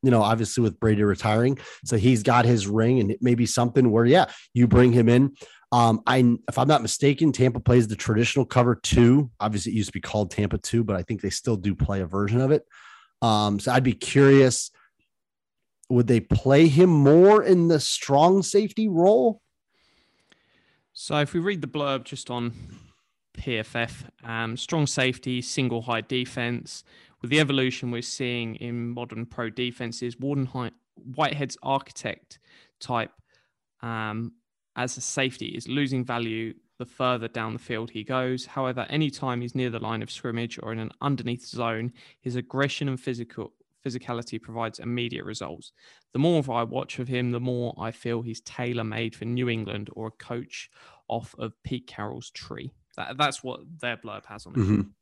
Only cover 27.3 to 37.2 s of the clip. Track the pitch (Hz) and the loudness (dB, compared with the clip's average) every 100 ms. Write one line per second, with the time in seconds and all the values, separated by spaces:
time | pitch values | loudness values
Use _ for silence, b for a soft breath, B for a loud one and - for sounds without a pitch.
27.3 | 147 147 139 131 123 123 120 120 - 127 | 0 2 0 -2 -4 -8 -8 -10 -8 -6
28.3 | 120 117 110 120 120 120 120 120 110 117 | -6 -8 -10 -10 -8 -8 -8 -10 -10 -12
29.3 | - 117 110 123 120 120 117 123 120 120 | -8 -10 -6 -8 -8 -12 -8 -10 -8 -6
30.3 | 135 131 127 117 _ _ _ - 127 156 | -4 -6 -6 -10 _ _ _ -18 -4 -2
31.3 | 147 139 - 135 135 - - 120 - _ | -2 -8 -8 -4 -4 -4 -12 -10 -12 _
32.3 | - b b b _ - 123 110 _ _ | -20 b b b _ -6 -6 -6 _ _
33.3 | _ _ _ _ _ 117 113 110 107 117 | _ _ _ _ _ -10 -8 -8 -8 -10
34.3 | _ _ _ _ - 127 127 123 - 131 | _ _ _ _ -8 -8 -8 -10 -4 -4
35.3 | 131 - - 117 131 143 131 123 120 117 | -6 -12 -12 -8 -4 -2 -4 -4 -6 -6
36.3 | 110 113 - _ _ 120 _ 127 123 | -6 -8 -12 _ _ -18 _ -2 -2